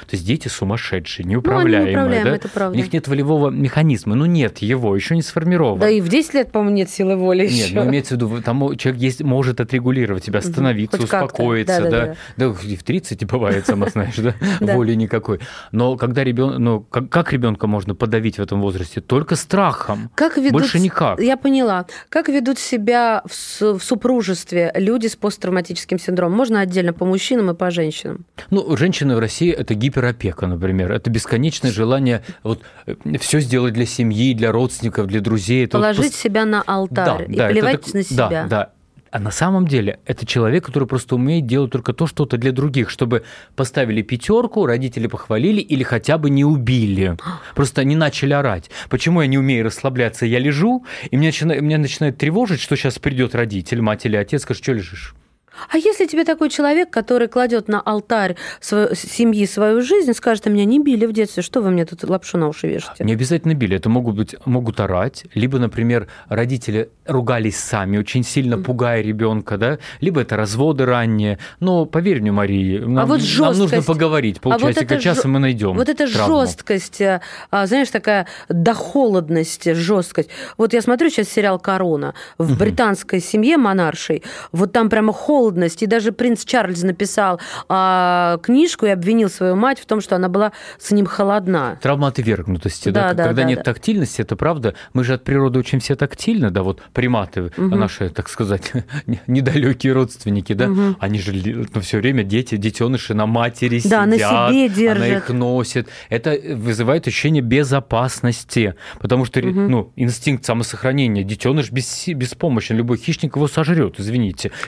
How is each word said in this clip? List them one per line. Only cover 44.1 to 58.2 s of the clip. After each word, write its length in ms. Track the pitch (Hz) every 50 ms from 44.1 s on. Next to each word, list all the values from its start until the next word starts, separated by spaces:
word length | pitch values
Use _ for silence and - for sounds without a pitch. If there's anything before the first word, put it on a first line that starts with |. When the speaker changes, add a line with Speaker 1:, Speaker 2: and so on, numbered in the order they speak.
| 131 120 - - 208 226 247 226 - 220 196
Speaker 1:
родители 400 | 131 117 120 131 127 - 113 110 110
похвалили 540 | - - - - 113 107 127 190 214 208
или 220 | 190 - - 135 -
хотя 340 | - 127 113 - - 151 160
бы 140 | 151 147
не 120 | 139 139 139
убили. 720 | 147 156 143 120 113 127 123 110 104 98 95 95 92 85 82 - - 180
Speaker 2:
<gasps> 180 | 165 - - -
Speaker 1:
Просто 280 | - 139 131 - - 131
не 120 | 139 147
начали 380 | 160 160 147 123 - - 139 143
орать. 380 | 143 139 131 101 85 78 - - - - -
Почему 320 | - 123 - 165 170 175
я 60 | 156 131
не 100 | 135 139
умею 280 | 135 135 135 117 113
расслабляться? 600 | 113 - - - 139 127 123 120 113 113 - 123
Я 140 | 117 117 123
лежу, 440 | 127 143 143 143 170 226 247 254 247 - - - - -
и 40 | - 131
меня 100 | 151 160
начина-, 320 | 151 - 151 165 156 135
меня 160 | 147 151 156 156
начинает 400 | 151 135 - - 156 147 135 -
тревожить, 420 | - 147 160 208 254 214 180 131
что 160 | - - 151
щас 220 | 135 - 139 117 -
придёт 380 | - 151 143 127 127 113 -
родитель, 460 | 117 120 110 101 95 87 - - 120
мать 240 | 113 107 107 101 - 117
или 80 | 104
отец, 260 | 104 101 - - 143
скажет: 220 | - - 107 - -
«Чё 100 | - 131
лежишь?» 400 | 110 92 82 90 - - - - - _ _ _ _ _ _ - - - -
Speaker 2:
А 80 | - 320
если 300 | 320 415 415 - 381 311
тебе 160 | - 311 330
такой 240 | - 320 320 320 294
человек, 400 | - - 294 285 294 330 359 349
который 380 | - 233 214 - 247 240 233 226
кладёт 400 | - 247 247 247 233 226 - -
на 120 | 208 202
алтарь 560 | - - 214 208 202 - 240 220